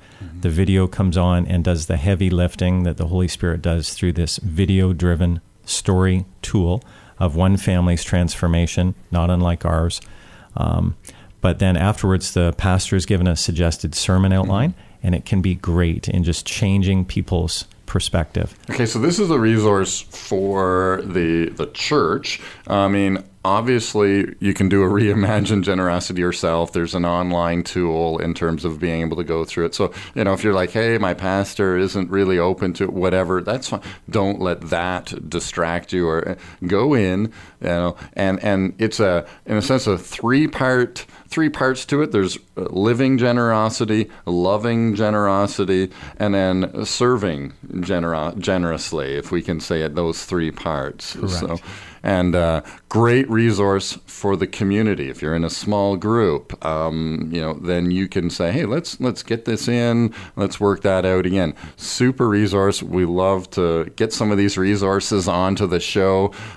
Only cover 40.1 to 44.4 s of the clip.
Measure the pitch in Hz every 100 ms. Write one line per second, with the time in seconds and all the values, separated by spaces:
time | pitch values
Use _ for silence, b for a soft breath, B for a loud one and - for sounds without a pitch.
40.1 | - 113 135 156 - 131 127 123 - -
41.1 | B B - 156 - 131 131 - 143 151
42.1 | 107 92 - - - 92 92 107 120 131
43.1 | 131 120 120 117 110 110 107 110 110 107
44.1 | B - 87